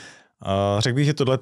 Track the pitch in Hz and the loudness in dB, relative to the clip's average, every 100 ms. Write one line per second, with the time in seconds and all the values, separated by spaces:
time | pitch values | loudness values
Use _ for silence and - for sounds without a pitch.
0 | - - _ _ 98 98 101 101 123 127 | -20 -20 _ _ -2 0 2 0 0 2
1 | 147 147 131 131 | 0 2 0 2